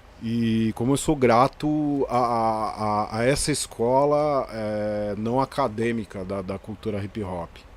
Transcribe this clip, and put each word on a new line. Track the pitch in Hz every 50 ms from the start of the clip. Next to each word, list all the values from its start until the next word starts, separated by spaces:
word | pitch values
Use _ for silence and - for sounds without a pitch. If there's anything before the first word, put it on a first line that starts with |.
| - - - - 113
E | 113 117 117 117 113 113 113 113 110 104
como | - 120 127
eu | 143
sou | 135 - - 156
grato | 139 127 117 113 117 131 139 - - - 151 151 151 151 143 143 139 131 -
a, | 120
a, | 123 127 120 120 113 113 110 110 110 107 98
a, | - - 107 107 107 104 107 - - 110
a | 117
essa | 127 143 - - 156
escola, | 143 - - - - - 113 120 131 135 143 147 147 147 151 151 143 135 117 -
é, | 110 113 107 107 107 107 107 107 104 104 104 104 101 104
não | 110 113 120 131
acadêmica | 135 - - - 135 120 107 110 113 120 117 113 101 - - 101 92
da, | 92 98 98
da | 92 95 98
cultura | 98 - - 107 - - 110 104 98 101
hip | 98 - 113
hop | 101 92 92 87 85 - - - - - -